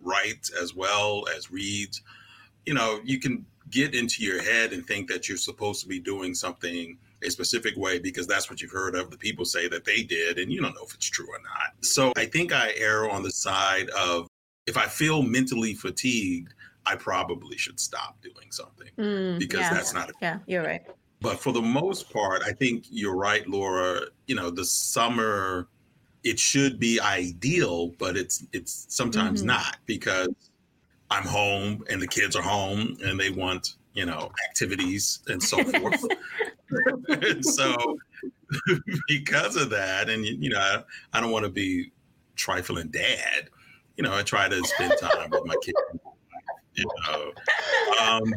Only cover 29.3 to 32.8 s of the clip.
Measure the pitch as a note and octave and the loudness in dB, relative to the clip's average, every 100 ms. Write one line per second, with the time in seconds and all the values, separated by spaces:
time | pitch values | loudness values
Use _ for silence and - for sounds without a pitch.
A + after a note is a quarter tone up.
29.3 | G#2 G#2+ A#2+ - - - G2+ A2 F#2 F#2 | 2 2 2 0 -6 -6 -4 0 2 0
30.3 | - _ _ _ _ _ _ - G2 F#2+ | -2 _ _ _ _ _ _ -2 -2 0
31.3 | G2+ G2+ G2+ G2+ G#2 - G2 F2 - G2+ | 2 2 0 -2 -4 -4 -4 -2 0 0
32.3 | G2 F#2+ G#2 G2 G2+ | 0 2 2 2 0